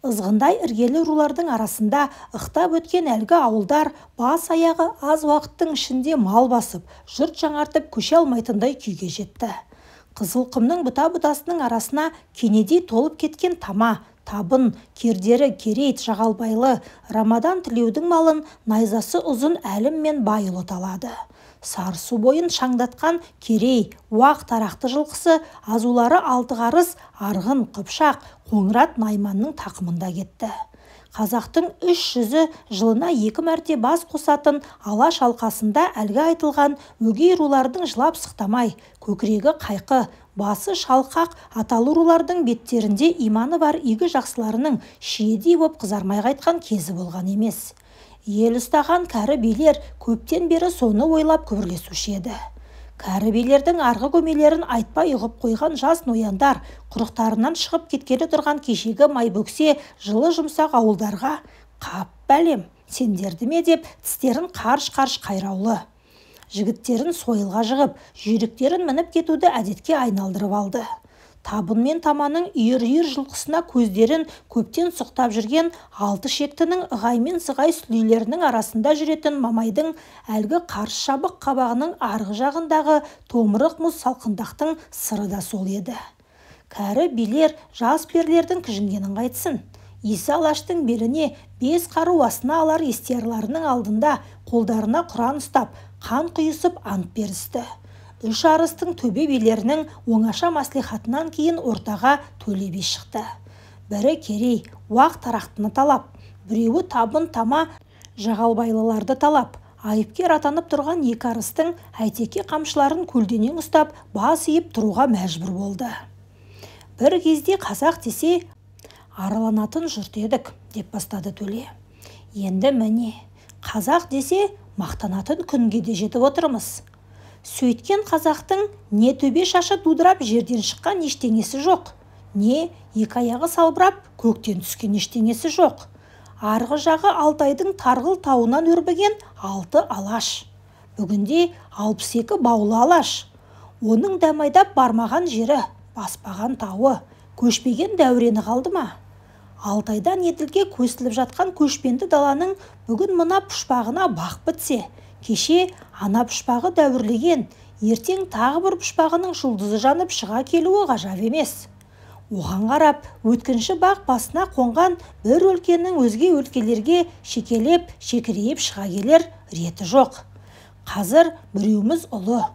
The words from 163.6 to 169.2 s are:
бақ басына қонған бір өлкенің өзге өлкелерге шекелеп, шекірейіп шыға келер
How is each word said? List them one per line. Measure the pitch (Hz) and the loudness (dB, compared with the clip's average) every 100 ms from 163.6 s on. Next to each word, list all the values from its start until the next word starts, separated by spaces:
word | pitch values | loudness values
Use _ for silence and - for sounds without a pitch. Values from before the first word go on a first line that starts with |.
| 226 359 | 0 2
бақ | 370 392 - | 4 2 0
басына | 247 - 320 370 | -2 0 -4 -2
қонған | - 247 240 370 349 - - | 0 0 4 2 2 -8 -8
бір | 208 302 392 | 2 4 4
өлкенің | 359 349 339 359 349 | 2 2 2 2 2
өзге | 240 220 349 | 2 4 2
өлкелерге | 302 269 254 214 220 220 349 339 - | 2 0 -2 0 0 2 2 2 -6
шекелеп, | - 247 - 233 233 349 349 - | -8 -8 -2 0 4 2 2 -16
шекірейіп | - 240 233 202 214 320 | -4 -4 -2 -2 -2 -2
шыға | - - 196 | -6 -6 -6
келер | 175 226 330 | -4 6 6